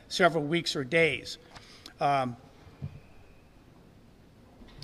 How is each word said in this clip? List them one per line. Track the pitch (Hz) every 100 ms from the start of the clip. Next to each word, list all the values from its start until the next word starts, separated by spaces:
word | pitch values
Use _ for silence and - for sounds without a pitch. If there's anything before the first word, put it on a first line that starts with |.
| -
several | - 175 156
weeks | 143 170 165 156
or |
days. | 131 165 160 127 - - - - - - - -
Um, | 147 139 127 117 - - - - - - - - - - - - - - - - - - - - - - - -